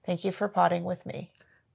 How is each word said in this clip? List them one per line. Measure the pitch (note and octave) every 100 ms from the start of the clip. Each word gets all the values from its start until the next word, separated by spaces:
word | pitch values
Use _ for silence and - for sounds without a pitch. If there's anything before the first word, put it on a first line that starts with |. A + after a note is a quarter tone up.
| -
Thank | F3
you | G3
for | F#3 G3+
potting | F#3+ F3 F3
with | F3+ F3
me. | - - - _ - _ _